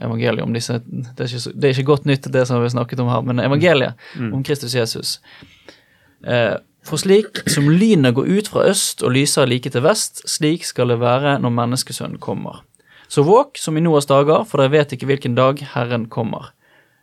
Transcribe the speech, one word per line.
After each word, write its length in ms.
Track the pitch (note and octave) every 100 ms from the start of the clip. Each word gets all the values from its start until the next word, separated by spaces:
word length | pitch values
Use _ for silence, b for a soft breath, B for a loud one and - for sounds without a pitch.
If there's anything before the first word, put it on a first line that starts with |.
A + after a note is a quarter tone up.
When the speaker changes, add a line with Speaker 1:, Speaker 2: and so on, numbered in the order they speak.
Speaker 1:
evangeliet 420 | A#2+ A2+ A#2+ A2
om 100 | -
disse, 240 | A#2 A#2 A#2+
det 420 | - B2 A#2+ -
er 40 | B2
ikke 120 | B2
så, 120 | -
det 120 | -
er 100 | C#3
ikke 140 | B2+ C3
godt 160 | C#3+ D3
nytt 240 | C3+ C3+
det 140 | C3 B2
som 140 | B2
vi 60 | A#2+
snakket 320 | B2 A#2+ B2+
om 80 | B2
her, 120 | B2
men 160 | B2 B2
evangeliet 540 | B2 C#3+ F3 D3 B2 A#2+ B D3+
Speaker 2:
Mm. 160 | A#2
Speaker 1:
om 80 | C3+
Kristus 320 | C3+ C#3+ A#2+
Jesus. 460 | B2 A2+ - - - B B B B B B B B B B
Eh, 320 | - A#2+ A2+ F#2+ - _
«For 120 | - D#3
slik 520 | F#3+ G3+ G#3+ - -
som 200 | - C#3+
lynet 460 | E3+ A3+ F#3+ B2+
går 120 | B2 - G3
ut 100 | G3+
fra 160 | C3 -
øst 360 | G3 - -
og 100 | B2
lyser 340 | C3 C#3 - B2+
like 240 | B2+ C3+
til 120 | B2+
vest, 400 | D3+ A3 - - -
slik 360 | - D3+ E3+
skal 240 | - - B2
det 100 | A#2
være 380 | A#2+ B2+ C#3+ C#3+
når 120 | B2
menneskesønnen 680 | A#2+ A#2 B2+ - - - -
kommer. 440 | - G2 F#2+ - _ b b b b
Så 140 | -
våk 340 | C#3+ A3+ C#4+ -
som 180 | - D#3
i 40 |
Noas 260 | E3+ D3+ C#3
dager, 380 | C#3 C#3+ F3
for 140 | A3 C#3
dere 120 | C3+
vet 220 | D3+ C#3+
ikke 140 | B2+ C3
hvilken 280 | C#3 C3 A#2+
dag 220 | C3 C#3+
Herren 460 | C#3 - A#2+ A#2+ A#2
kommer. 420 | - A#2 - - b b b b b